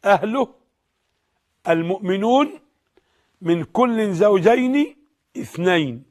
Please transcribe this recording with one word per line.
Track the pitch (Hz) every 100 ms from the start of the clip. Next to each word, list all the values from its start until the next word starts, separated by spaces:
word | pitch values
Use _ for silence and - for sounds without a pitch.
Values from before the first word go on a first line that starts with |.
| 202
أهله، | 190 208 262 247 _ _ _ _ _ _ _ _ _ _ _ -
المؤمنون، | 165 170 190 190 190 214 262 294 - _ _ _ _ _ _ _ _
من | 170 170
كل | 156 - 247 220 214
زوجين | 165 208 196 180 247 254 277 320 - _ _ _ -
اثنين. | - - 180 175 143 120 -